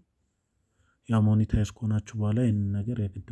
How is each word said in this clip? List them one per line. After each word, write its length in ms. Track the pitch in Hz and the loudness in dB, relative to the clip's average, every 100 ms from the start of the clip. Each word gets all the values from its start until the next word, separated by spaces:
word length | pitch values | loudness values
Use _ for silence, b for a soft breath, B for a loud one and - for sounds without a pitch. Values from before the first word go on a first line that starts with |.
| _ _ _ _ _ _ _ _ _ _ - | _ _ _ _ _ _ _ _ _ _ -2
ያው 120 | 113 | 2
ሞኔታይዝ 480 | 107 107 107 110 104 | 4 4 2 0 -2
ከሆናችሁ 440 | - 110 107 - 110 | -4 -2 -2 -4 -4
በኋላ 220 | 104 110 | -2 0
ይህንን 300 | 123 104 101 | 2 0 0
ነገር 260 | 101 107 117 | -2 -4 -4
የግድ 300 | 98 98 - | -6 -6 -10